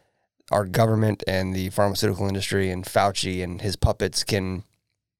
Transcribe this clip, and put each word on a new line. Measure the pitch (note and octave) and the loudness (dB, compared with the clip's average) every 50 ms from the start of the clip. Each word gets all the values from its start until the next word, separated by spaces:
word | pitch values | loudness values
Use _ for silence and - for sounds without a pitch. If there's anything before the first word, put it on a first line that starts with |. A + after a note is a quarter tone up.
| _ _ _ _ _ _ _ _ _ - | _ _ _ _ _ _ _ _ _ -2
our | - G2+ G#2 | 0 0 0
government | F#2 F2+ - A2+ A2+ A2 G#2+ A2 G#2+ G#2 - - - | 0 2 2 4 4 4 4 2 2 0 0 -2 -2
and | F#2 F#2+ F#2 F#2+ F#2 | 0 0 0 -2 -2
the | F#2+ F#2 F#2 | -4 -4 -2
pharmaceutical | F#2+ - G#2 G2+ F#2+ - - G#2 G2 F#2 G2+ G2 | 0 2 2 2 2 0 0 -2 0 -2 -2 -2
industry | G2 G2 F#2+ - - G2 F#2+ F#2 | -2 -2 -4 -2 0 0 0 0
and | F#2 F2+ F#2 | -2 -4 -6
Fauci | - - A2+ G2 G2+ G2 - - G2 F#2 F2+ F2+ | -2 2 2 2 2 2 -2 -4 -4 -4 -4 -4
and | F2 F2+ E2+ | -6 -6 -6
his | - G#2 F2+ | -6 -6 0
puppets | - - A2+ G#2 - G2+ F#2+ - - - | 2 4 4 4 2 0 -2 -2 -2 -2
can | - A2+ G2+ F#2 F#2+ F#2 F#2 - - _ _ _ _ _ _ _ _ _ _ | 0 0 0 0 -2 -4 -8 -10 -14 _ _ _ _ _ _ _ _ _ _